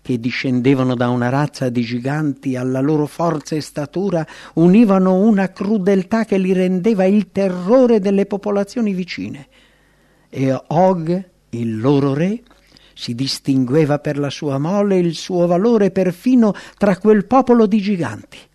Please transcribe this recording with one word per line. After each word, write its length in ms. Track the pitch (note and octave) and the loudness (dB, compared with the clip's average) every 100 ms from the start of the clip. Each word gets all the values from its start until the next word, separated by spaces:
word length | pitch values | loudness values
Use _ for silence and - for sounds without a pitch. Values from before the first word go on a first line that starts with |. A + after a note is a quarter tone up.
che 160 | - B2 | -4 -4
discendevano 760 | B2 - C#3 B2 B2 C3+ B2+ A#2+ | -4 -6 -2 0 2 2 0 0
da 140 | B2 | -2
una 200 | B2 A#2+ | 0 -2
razza 400 | C3+ D3 - C3 | -2 -2 -4 -4
di 120 | A#2+ | -4
giganti, 760 | A#2 A#2+ B2+ D3+ D3+ C3+ C3+ B2+ | -4 -6 -6 -4 -4 -4 -6 -6
alla 240 | B2+ C3 | -4 -2
loro 260 | C#3 D3+ D3 | 0 0 -2
forza 500 | - E3+ D#3+ - D#3 | -2 -4 -4 -6 -8
e 60 | |
statura 640 | - - C#3+ E3+ G3 E3+ D#3 - - | -8 -10 -8 -6 -4 -4 -6 -14 -8
univano 640 | - F3 G3+ A#3 F#3+ F#3 F#3 | 2 6 6 6 4 2 2
una 360 | A3 G3+ F#3 | 2 2 -2
crudeltà 720 | - G3 A3 F#3 G3 F3+ A3+ A3 | -4 -4 -2 0 0 0 -4 0
che 120 | G3 | 0
li 160 | F#3 | 0
rendeva 500 | F#3 F#3 F#3 G3 G3+ | 0 0 0 0 2
il 280 | F#3+ G#3 F#3 | 2 2 0
terrore 680 | G3 G3 F3+ F3+ B3+ B3 A3+ | -4 -2 -4 2 4 4 2
delle 260 | F#3+ G3 G3 | 2 0 -2
popolazioni 680 | G3+ G#3 G3+ G3+ B3+ G#3+ | -4 -4 -4 -4 -4 -4
vicine. 540 | F#3 F3 - G#3 C#3+ C#3 _ _ _ _ _ _ _ _ | -4 -8 -10 -10 -12 -18 _ _ _ _ _ _ _ _
E 280 | - C3+ B2+ - | -4 -2 -2 -2
Og, 640 | D3 F#3 F#3 D#3+ F3+ F#3 _ _ | 0 2 0 -2 -6 -6 _ _
il 300 | A#2 A#2 A2 | -6 -6 -2
loro 340 | B2 C#3+ C#3 | 0 2 0
re, 280 | C#3 F3+ A#3 _ _ _ _ _ | 0 -2 -4 _ _ _ _ _
si 200 | - - | -16 -10
distingueva 840 | A#2+ C3+ - - C3+ B2 D3 D3 D3 | -6 -6 -6 -2 0 2 2 2 0
per 180 | D#3 C#3+ | -4 -4
la 120 | C#3+ | -6
sua 280 | - D3+ C3+ | -6 -6 -4
mole 380 | D#3 G3+ G3+ F#3 | -2 -2 0 0
e 40 | |
il 160 | F3 E3 | 0 -4
suo 300 | - F3+ F3 | -6 -2 2
valore 460 | F3 A3 A3+ G3 | 2 2 2 2
perfino 640 | F#3+ F#3 E3+ B3+ B3+ A3 F#3 - _ | 0 -2 -2 2 4 4 0 -12 _
tra 200 | G#3 F3+ | 0 2
quel 280 | G#3+ G#3+ F#3+ | 4 4 4
popolo 420 | C4 B3+ A#3+ A3 | 0 4 4 4
di 120 | G#3+ | 2
giganti. 580 | G3 F#3+ C3 A2 - - _ | 0 -4 -4 -8 -18 -20 _